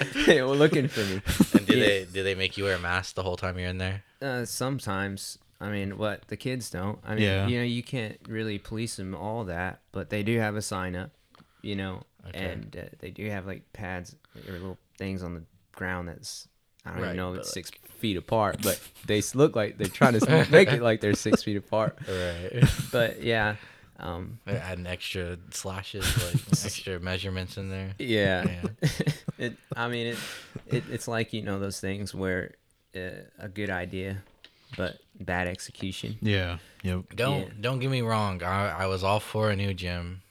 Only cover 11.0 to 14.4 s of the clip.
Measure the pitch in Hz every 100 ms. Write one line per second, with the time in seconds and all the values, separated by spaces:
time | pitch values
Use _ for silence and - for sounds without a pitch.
11 | 98 _ _ - - _ - 98 95 92
12 | - _ 90 90 92 85 52 - - -
13 | 95 - 107 101 95 92 - - 95 92
14 | 87 - _ -